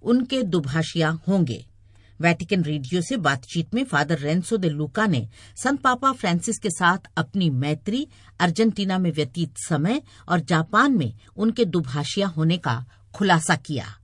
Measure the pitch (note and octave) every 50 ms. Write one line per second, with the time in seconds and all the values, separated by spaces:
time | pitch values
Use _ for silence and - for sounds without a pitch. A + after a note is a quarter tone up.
0 | - - A#3+ B3+ B3+ B3+ C4+ C4 B3 F#3 E3 F3+ D3 C3 C3 D#3+ D#3+ D#3+ - E3
1 | D#3 D3+ E3 D#3+ - - G3 G3 E3+ B2+ A2+ - - - - - - - - -
2 | - - - - - E3+ E3+ - F3+ - G3+ F#3 E3 D3+ D3+ D3 C3+ B2+ E3 F3+
3 | E3+ - C4 B3 E3+ C#3+ C#3 C3 - - - E3+ E3 - - A#3 C4+ C4 - C#3+
4 | D3 C#3+ E3+ C#3+ C#3+ C#3+ D#3 F3+ F3 - A3+ A3 F#3 E3 D3+ D3 D3+ D3+ - -
5 | A3 G#3+ E3+ B2 A2 A2 - - - - - - - B3+ C#4+ C#4 - C4 B3 B3
6 | C#4 C4+ B3+ - - F#3+ F3 F3 E3+ A#3 A3 - - G#3 E3 - F#3 E3+ D#3+ D3+
7 | - - _ - D#3+ - - G3 F#3 D#3+ C3+ B2+ C#3 D3 D3+ D3+ - - G3+ B3+
8 | D4 - - - - - - _ F3 F3 E3 - A3+ A3+ G3+ - G3+ F#3+ F#3+ F#3
9 | F#3 F3 D#3+ D#3 D3+ C#3 - E3+ E3 - - - - - D#3+ D3 D3 F#3 B3 D4+
10 | - - - - - - F3 F3+ - - F3 D#3+ D#3+ D#3+ - G#3 C4 C#4+ C4+ G#3
11 | C#3+ A2 - - - - - - G3+ A3+ A3+ - A#3 F3+ E3 F3 D#3 B2 B2 C#3+
12 | D3 - - G3+ G3 G3 E3 D#3 D#3 D#3+ F3 F3+ - D3+ A#2 A2+ B2+ - - -
13 | - - - - G3+ G3 F#3 E3 D#3+ - E3+ D3 - - D3+ B2 F2+ G2 G#2 -